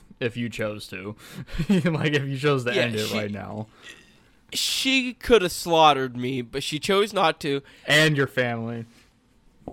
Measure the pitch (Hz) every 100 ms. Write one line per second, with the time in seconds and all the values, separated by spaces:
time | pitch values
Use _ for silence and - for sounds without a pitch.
0 | - - 120 120 120 - 110 107 - 92
1 | 101 107 - - - - 156 185 170 156
2 | 156 147 139 135 147 135 120 123 120 107
3 | 107 107 104 101 95 107 110 - - -
4 | - _ _ _ _ - - - 262 269
5 | 247 - - 226 180 - 175 165 156 135
6 | 131 120 123 135 117 135 - 156 - 196
7 | 208 196 160 - 156 139 - - - 151
8 | 156 143 131 - 123 117 113 117 110 _
9 | _ _ _ _ _ _ -